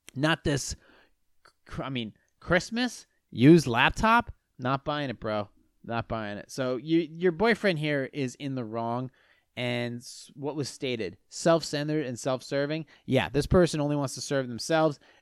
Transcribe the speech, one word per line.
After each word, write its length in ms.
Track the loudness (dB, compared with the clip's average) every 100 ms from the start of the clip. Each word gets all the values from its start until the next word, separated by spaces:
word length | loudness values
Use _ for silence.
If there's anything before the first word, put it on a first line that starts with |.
| -12 -2
Not 280 | 0 0
this, 320 | 0 -2 -4 -10 _ _ _ _ _ _ _ _ -14
cr-, 180 | -10
I 60 | -6
mean, 240 | -6 -6 -12 _ _
Christmas, 680 | 0 0 2 -4 -4 -6 -20 _ _
used 380 | 6 10 10 8
laptop, 640 | 2 2 4 4 4 2 -12 _ -8
not 260 | -4 -4
buying 260 | -4 -4 -4
it, 100 | -6
bro. 300 | -4 -4 -4 _ _ _
Not 260 | -8 -6 -4
buying 280 | -6 -6 -8
it. 140 | -10
So 240 | -4 -2 -2
you, 320 | 0 0 0 0
your 160 | 0
boyfriend 480 | 2 2 2 0 0
here 300 | 0 -2 -2
is 240 | -4 -6 -4
in 200 | -6 -6
the 100 | -6
wrong. 440 | -6 -4 -4 -6 _ _ _ _ -8
And 460 | -4 -4 -4 -8
s-, 280 | -12 -18 -18 -10
what 220 | -8 -6
was 100 | -6
stated, 480 | -6 -6 -4 -6 -10 _
self-centered 760 | -2 2 2 0 -4 -2 -2 -4
and 140 | -6
self-serving. 680 | -4 -4 -2 -2 -2 -4 -8 -12 0
Yeah, 240 | 2 2
this 180 | 0 4
person 320 | 4 4 2
only 160 | -2 -2
wants 180 | -4 -6
to 60 |
serve 280 | -4 -4 -4
themselves. 500 | -6 0 2 2 0 _ _